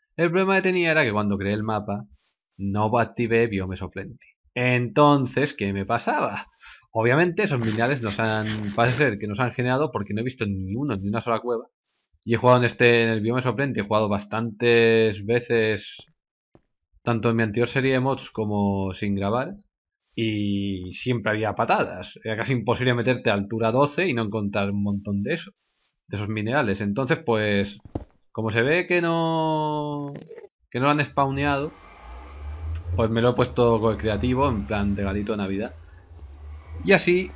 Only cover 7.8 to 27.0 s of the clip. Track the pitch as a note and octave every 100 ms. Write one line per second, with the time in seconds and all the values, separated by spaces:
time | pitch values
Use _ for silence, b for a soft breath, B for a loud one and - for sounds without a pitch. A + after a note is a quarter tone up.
7.8 | A#2+ C#3 A2 G2+ A2+ A2 G#2+ G#2+ G#2 G2+
8.8 | A#2+ B2 C#3+ G2+ G#2+ G#2 B2 - B2 C3
9.8 | D3+ G#2+ G2+ G#2 A2+ - G#2 F#2+ F#2 A2
10.8 | D3 G2+ G2 A2+ A#2+ A2+ A#2+ A#2 - _
11.8 | _ _ _ _ A2 A2+ B2 B2 A#2+ -
12.8 | A#2+ A#2 A2+ A2 G#2+ B2+ B2 A2 C#3 A2
13.8 | G2+ G#2+ G#2+ G2+ - A2 A#2 G#2 A#2+ A#2
14.8 | A2+ A2+ A2 G2+ G2+ A#2+ - A#2 A2 G#2
15.8 | - - - _ _ _ _ _ _ _
16.8 | _ _ - A2+ A#2 A2+ A2+ G#2+ A#2+ C3+
17.8 | C3+ C3 C3+ C3 - - G#2 G#2 G2+ G2
18.8 | F#2+ F2+ G#2 G2 G2 A#2 D3+ G3+ _ _
19.8 | _ _ _ - A2+ G#2 G2+ G2+ G2+ F#2+
20.8 | F#2 E2+ B2 A#2+ G#2+ G#2+ G#2+ G2 A#2 G3+
21.8 | A2+ F2+ - - A2 A2 G#2+ B2+ G#2+ A2+
22.8 | B2 A#2+ A2+ B2 A#2+ G2+ G2+ A2+ A2+ B2
23.8 | C#3+ D#3+ F#3 A#2 G#2+ G#2+ G2+ G#2 G2+ G2+
24.8 | G2+ G2+ G#2 G2+ A2+ E3 F#3+ - _ _
25.8 | _ _ _ G2+ G#2 A2 G#2+ C#3 A2+ G2
26.8 | G2+ G#2